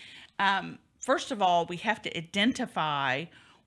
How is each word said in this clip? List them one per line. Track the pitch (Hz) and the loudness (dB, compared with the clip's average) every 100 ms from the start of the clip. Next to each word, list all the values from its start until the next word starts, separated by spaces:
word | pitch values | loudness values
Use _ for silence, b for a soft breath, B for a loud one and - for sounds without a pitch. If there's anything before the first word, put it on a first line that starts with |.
| B B B - | B B B 0
Um, | 196 196 165 - _ _ - | 2 2 -2 -12 _ _ -2
first | 320 - | 0 -2
of | 214 | 0
all, | 185 175 170 | 4 4 2
we | 175 | -2
have | 220 220 | -2 -2
to | - 170 | -4 -8
identify | 160 202 226 - 226 180 156 143 135 131 165 B B B | -4 0 2 0 -4 -2 -2 0 0 0 -4 B B B